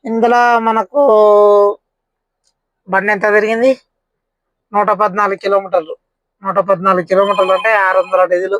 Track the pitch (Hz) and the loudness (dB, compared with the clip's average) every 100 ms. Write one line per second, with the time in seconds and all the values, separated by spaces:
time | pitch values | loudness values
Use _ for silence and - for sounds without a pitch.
0 | 247 226 233 240 240 233 226 220 208 285 | -4 -2 0 2 2 0 0 -4 -4 0
1 | 285 214 214 208 208 208 202 214 _ _ | 2 4 4 4 4 4 2 -2 _ _
2 | _ _ _ _ _ _ _ _ - 190 | _ _ _ _ _ _ _ _ -6 -4
3 | 202 208 214 208 214 226 262 254 _ _ | -2 -2 0 0 0 0 0 -2 _ _
4 | _ _ _ _ _ _ _ 208 208 196 | _ _ _ _ _ _ _ -4 -2 0
5 | 208 190 208 196 196 196 190 180 160 - | -2 -2 -4 -4 -2 -2 -2 -6 -6 -18
6 | _ _ _ _ 190 185 185 190 190 185 | _ _ _ _ -6 -4 -2 -2 0 -2
7 | 170 190 202 202 190 190 220 214 190 185 | 0 0 0 0 0 0 0 0 0 0
8 | 180 185 180 180 190 | 0 0 0 -2 -4